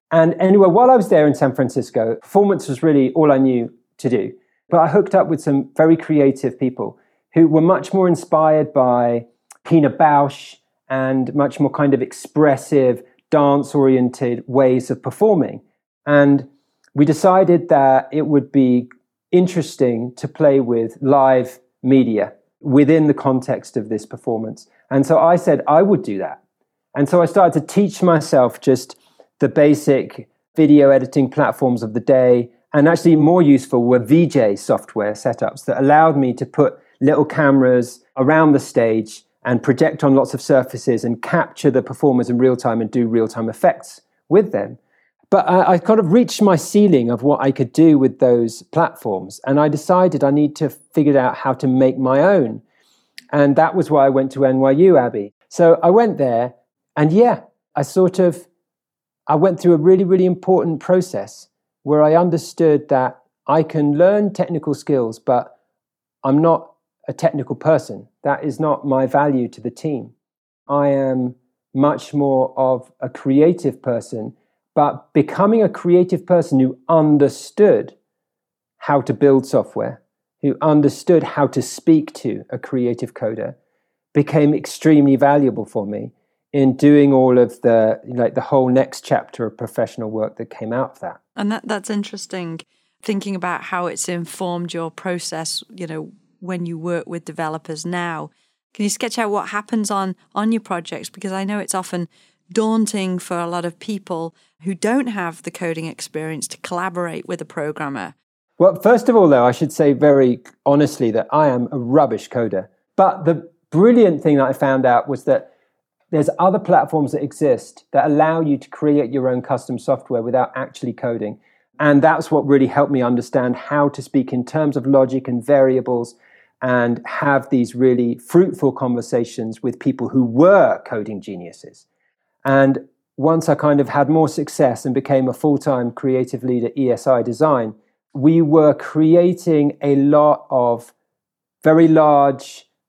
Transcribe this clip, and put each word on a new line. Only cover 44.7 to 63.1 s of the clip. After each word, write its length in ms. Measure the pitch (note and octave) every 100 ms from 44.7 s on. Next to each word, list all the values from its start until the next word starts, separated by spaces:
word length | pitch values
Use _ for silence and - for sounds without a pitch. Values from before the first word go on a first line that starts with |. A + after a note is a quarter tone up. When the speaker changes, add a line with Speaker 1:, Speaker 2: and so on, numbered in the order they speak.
| - _ _ _ _ _
Speaker 1:
But 180 | F#3+ -
I, 260 | G3 -
I 40 | F3+
kind 220 | - A3
of 120 | E3
reached 300 | A#3 F#3+ -
my 140 | G#3 E3
ceiling 520 | - G#3 G3+ C#3+ A#2
of 140 | A#2+
what 180 | C#3+ -
I 120 | C3+
could 200 | C3+ B2
do 260 | - E3 D3
with 200 | C3 C3
those 440 | B2+ A#2+ A2+ -
platforms. 760 | - D#3+ E3 - A#2 F#2+ F#2 - C3
And 140 | C#3+
I 80 | D3+
decided 560 | D3+ - F#3 F#3 D3
I 80 | C#3
need 240 | D3 D3 -
to 120 | D3+
figure 480 | - _ E3 D3 C#3
out 200 | B2+ -
how 180 | C3+
to 140 | B2+ C3+
make 280 | B2+ C3 C3
my 240 | C3 C3+
own. 420 | F3+ G3 A2+ A2 - _ _ _ _ - -
And 220 | D3 C#3+
that 220 | C#3 D#3+ F#3
was 140 | D3+
why 140 | D3+
I 40 | C3+
went 240 | C3+ C3+
to 120 | C3+
N 140 | C3+ C3
Y 140 | C3+
U, 260 | C#3+ F#3+ E3+
Abby. 340 | - A2 G2+ _ _
So 300 | - E3 E3
I 60 | E3+
went 280 | G#3+ A3+ C#3+
there, 360 | C3 A#2 B2 - _ _ _ D3+
and 160 | D3+
yeah, 300 | G3 A#3+ F3 - _ _ C#3+
I 60 |
sort 360 | C#3+ F#3+ F3+ F#3
of, 300 | F3+ - - _ _ _ _ _ _ _ -
I 80 | D3+
went 240 | F#3+ -
through 140 | F3
a 40 | D#3+
really, 240 | E3+ F#3
really 240 | F#3 F#3 F#3
important 540 | F3+ - F#3 F3 D#3+
process 680 | - F#3 F3+ G#2 G2+ - - _ _ _
where 180 | C3+ D3+
I 140 | D3+ E3
understood 720 | F3+ E3 - - D#3+ D3 D3
that 320 | C3 B2+